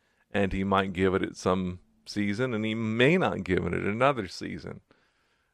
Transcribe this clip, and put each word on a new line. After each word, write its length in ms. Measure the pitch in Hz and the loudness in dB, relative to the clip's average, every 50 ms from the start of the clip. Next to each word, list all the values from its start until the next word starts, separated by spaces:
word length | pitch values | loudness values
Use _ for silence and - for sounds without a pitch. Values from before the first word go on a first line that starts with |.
| _ _ _ _ _ _ - | _ _ _ _ _ _ 0
And 200 | 101 98 92 98 | 0 0 0 0
he 100 | 95 98 | 0 2
might 300 | 98 95 98 98 98 87 | 2 2 2 2 2 0
give 200 | 92 95 95 92 | 2 2 4 4
it 100 | 95 92 | 2 0
at 120 | - - | -2 -6
some 440 | - - 95 92 95 92 90 90 90 - _ _ _ _ | -2 0 0 0 0 0 -4 -6 -10 -14 _ _ _ _
season, 480 | - - 104 104 101 101 110 131 127 113 | -8 -4 -2 -2 0 0 0 -2 -2 -2
and 120 | 107 110 | -2 -2
he 80 | 110 110 | -2 -2
may 440 | 113 113 110 110 117 127 147 175 | -2 -2 -2 2 4 4 4 4
not 260 | 185 143 104 90 95 - | 4 2 0 -2 -2 -2
give 220 | 92 90 87 90 | 0 0 0 0
it 80 | 87 90 | 0 -2
at 100 | 90 92 | -2 -2
another 440 | 98 104 117 127 143 139 120 95 | -2 0 2 2 2 2 0 -4
season. 540 | 87 - - - 92 92 - 90 92 101 104 - _ _ _ _ _ _ _ _ _ _ _ _ _ | -8 -10 -10 -10 -10 -10 -10 -12 -14 -14 -16 -18 _ _ _ _ _ _ _ _ _ _ _ _ _